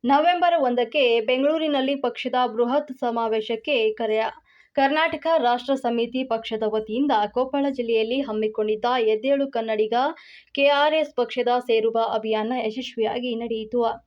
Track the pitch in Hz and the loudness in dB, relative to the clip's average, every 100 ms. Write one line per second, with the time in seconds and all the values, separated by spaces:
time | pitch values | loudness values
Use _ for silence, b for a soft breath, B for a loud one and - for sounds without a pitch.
0 | 240 277 330 359 349 339 262 240 233 302 | 2 2 4 2 2 2 2 0 0 2
1 | 247 226 214 254 277 320 311 285 262 277 | 4 2 2 2 2 2 0 0 0 -2
2 | 254 240 262 254 247 220 240 277 294 254 | -4 -4 -4 0 -2 0 0 0 -2 -6
3 | 240 233 226 220 220 226 - 269 220 214 | -4 -2 -2 -2 -2 -6 -2 0 0 0
4 | 226 220 220 - b b b - 269 302 | -2 0 -2 -6 b b b 0 2 2
5 | 330 320 320 330 240 247 247 269 247 233 | 0 -2 0 2 2 0 0 -2 0 -2
6 | 233 254 262 226 226 220 214 214 214 220 | -2 -4 -2 -4 -4 -4 -2 -2 -4 -2
7 | 285 226 208 226 262 277 277 254 233 226 | 0 2 0 -2 -2 0 -2 -2 0 0
8 | 226 262 277 214 214 214 214 214 240 254 | 0 -2 -2 -2 -2 -2 -2 0 0 2
9 | 220 220 254 277 277 247 226 220 220 233 | 2 0 0 0 0 -4 -4 -2 0 2
10 | 269 330 B B B - 277 285 294 311 | 0 -4 B B B 0 2 4 4 2
11 | 294 - 233 254 240 247 247 226 220 226 | 0 -2 -2 0 0 0 2 2 2 0
12 | 226 220 220 214 220 254 226 220 247 - | 0 0 0 0 0 -2 -2 -4 -8 -2
13 | 214 247 247 226 233 220 214 240 233 - | -2 0 -4 -4 -4 -6 -2 0 0 -2